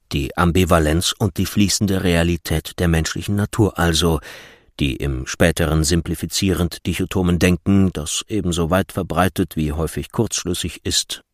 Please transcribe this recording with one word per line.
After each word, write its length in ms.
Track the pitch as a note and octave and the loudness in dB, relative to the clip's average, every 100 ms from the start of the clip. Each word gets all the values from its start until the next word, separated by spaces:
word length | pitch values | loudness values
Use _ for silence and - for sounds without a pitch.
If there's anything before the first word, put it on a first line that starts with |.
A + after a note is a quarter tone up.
| - | -8
Die 260 | D2 C2+ - | -6 -4 0
Ambivalenz 760 | F2 D2+ D#2 F2 D2+ E2 - - | 2 2 4 4 4 0 -2 -2
und 200 | G#2+ - | -2 -2
die 80 | F#2+ | -2
fließende 580 | - G2 - G2+ F#2+ | 2 2 2 0 0
Realität 760 | F#2 E2+ E2+ E2+ - D#2+ - - | 2 2 2 0 -2 -4 -4 -2
der 80 | F2 | 0
menschlichen 480 | E2 D#2+ - F2 G2+ | 2 0 -4 -4 -2
Natur 440 | G#2 - G#2 - | 0 2 2 2
also, 400 | E2+ E2 E2+ D#2 - - - - _ - | 0 2 2 0 -4 -18 -20 -20 _ -4
die 160 | C#2+ A#1+ | -4 -2
im 300 | C#2+ B1+ C2 | -4 -4 -4
späteren 560 | - F2 - D#2+ D#2+ | 0 2 2 2 2
simplifizierend 1040 | D2+ E2+ D#2+ D#2+ E2+ - F#2+ F2 F2 - - | 2 2 0 -4 -6 -2 0 0 -2 -4 -6
dichotomen 540 | E2+ F2+ G2 F2+ F2 | -4 -2 0 2 4
Denken, 520 | F#2 F2 - G2 F#2+ | 2 2 2 4 4
das 300 | E2 D2+ - - | 0 -6 -6 -4
ebenso 420 | G#2+ F2 E2+ D#2+ | -4 -2 -2 0
weit 220 | F#2 F#2+ | 0 0
verbreitet 640 | - E2+ D#2+ F2+ - F2+ - | -4 -2 0 0 0 -2 -2
wie 160 | D2+ | -2
häufig 400 | D2+ D#2+ - D2+ | -2 -4 -6 -4
kurzschlüssig 720 | - A2 - F2+ F2+ F2+ - G2 | -2 -2 -2 -4 -4 -6 -8 -4
ist, 360 | F2 - - _ | -4 -4 -8 _